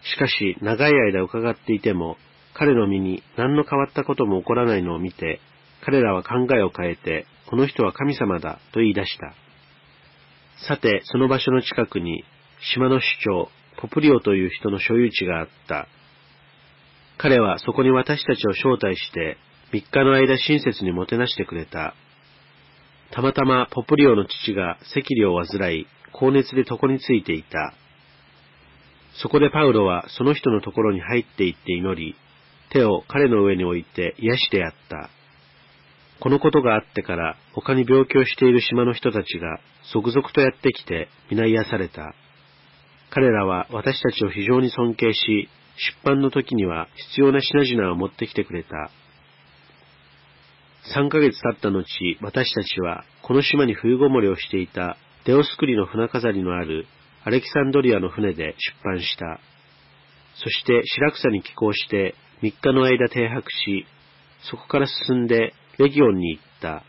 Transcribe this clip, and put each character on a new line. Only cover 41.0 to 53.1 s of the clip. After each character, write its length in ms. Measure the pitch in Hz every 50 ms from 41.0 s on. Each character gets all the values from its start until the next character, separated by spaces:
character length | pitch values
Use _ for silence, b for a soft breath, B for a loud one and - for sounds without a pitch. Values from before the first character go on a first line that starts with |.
| 80 - _ _ _ _
皆 160 | - 107 113
癒 180 | 113 110 113 107
さ 120 | - - 104
れ 100 | 92 87
た。 260 | _ - 78 78 - _ _ _ _ _ _ _ _ _ _ _ _ _ _ _ _ _ _ _
彼 200 | - 143 131 127
ら 160 | 113 104 101
は 220 | 95 92 90 90 -
私 300 | 120 110 107 131 139 -
た 100 | - 127
ち 140 | 113 - 110
を 60 | 98
非 140 | 95 104 101
常 160 | 101 127 127
に 100 | 131 123
尊 240 | - - 120 120 113
敬 180 | 110 117 113 110
し、 360 | - 107 104 107 104 - - _ _ _ _ _
出 220 | - - - - _ _
版 160 | - 139 139
の 100 | 139 135
時 240 | - 143 127 - 131
に 120 | 117 98
は 220 | 90 82 82 82 - _
必 260 | - - - - -
要 120 | 139 139 135
な 80 | 139
品 220 | 131 - - 143 143 127 123
々 160 | 117 101 92 90
を 40 |
持 100 | 85 92
っ 40 | 95
て 160 | _ - 120
き 80 | 107 -
て 100 | - 101
く 80 | - 87
れ 100 | 87 80
た。 280 | _ 82 78 76 76 _ _ _ _ _ _ _ _ _ _ _ _ _ _ _ _ _ _ _ _ _ _ _ _ _ _ _ _ _ _ _ _ _ _ _ _ _ _ _ - -
三 140 | 139 139 143
ヶ 100 | 147 156
月 220 | 147 135 107 -
経 160 | - 123 110
っ 40 | -
た 100 | - 107
後、 140 | 98 95 87 - - - 92 90 80 -
私 340 | 104 101 - - 127 - -
た 80 | 117 101
ち 180 | - - -
は 240 | 90 87 85 87 - _